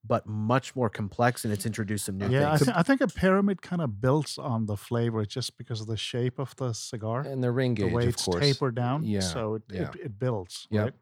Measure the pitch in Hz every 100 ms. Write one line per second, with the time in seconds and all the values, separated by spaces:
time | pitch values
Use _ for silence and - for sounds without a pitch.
0 | 110 117 - 107 107 131 - 131 117 -
1 | 101 - 120 120 117 104 117 104 104 104
2 | - 95 101 131 147 156 151 185 175 269
3 | 240 - 190 190 202 185 - 175 147 101
4 | 127 151 139 - 147 113 107 104 - 120
5 | 117 113 104 127 - _ 123 110 110 110
6 | - 123 127 123 131 - 127 110 - 113
7 | 107 117 139 135 123 123 127 110 92 117
8 | 120 - - 87 143 135 135 120 120 143
9 | 160 101 95 120 110 110 - 98 - -
10 | - 101 127 110 90 - - 107 113 -